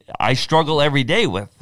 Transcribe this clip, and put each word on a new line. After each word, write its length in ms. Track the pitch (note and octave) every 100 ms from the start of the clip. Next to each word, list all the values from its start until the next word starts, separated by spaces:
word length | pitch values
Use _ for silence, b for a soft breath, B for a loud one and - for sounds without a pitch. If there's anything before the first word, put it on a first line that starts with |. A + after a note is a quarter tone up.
| - -
I 140 | G#2+
struggle 480 | C3 - D#3+ D3+ D3+
every 220 | D3 C#3
day 240 | B2+ G3+ F#3
with, 280 | F#2 G2+ _